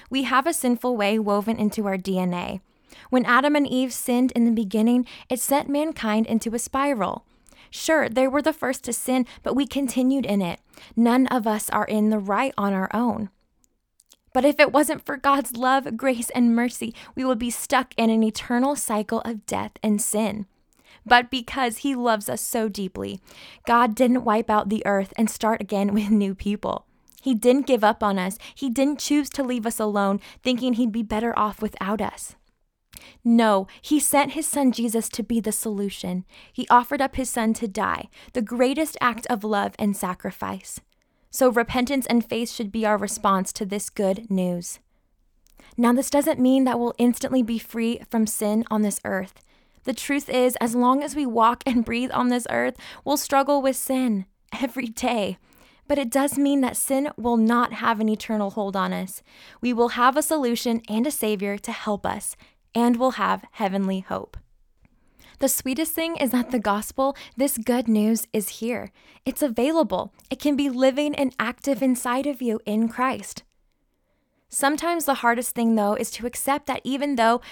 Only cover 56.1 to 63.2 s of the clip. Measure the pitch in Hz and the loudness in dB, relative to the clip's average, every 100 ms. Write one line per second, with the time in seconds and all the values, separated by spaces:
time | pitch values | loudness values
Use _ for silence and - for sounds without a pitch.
56.1 | 269 277 277 285 277 247 - - 269 294 | 2 0 2 2 2 0 -2 -2 0 -2
57.1 | - 233 233 220 240 247 208 233 220 220 | -4 0 4 4 4 0 -2 -2 0 0
58.1 | 214 - 214 202 214 196 190 185 180 190 | -2 -2 -4 -2 -4 -4 -2 -2 -4 -6
59.1 | - - - - - 247 233 233 233 247 | -12 -18 -20 -20 -6 -2 2 2 4 2
60.1 | 269 302 311 247 233 247 233 - 214 285 | 4 2 0 0 0 0 -2 -2 -2 -2
61.1 | - 220 208 202 208 - 220 214 202 - | 0 -2 -2 -4 -6 -8 -8 -4 -4 -4
62.1 | 208 - - _ _ _ 226 240 233 262 | -6 -8 -12 _ _ _ 2 2 4 2
63.1 | 226 | 2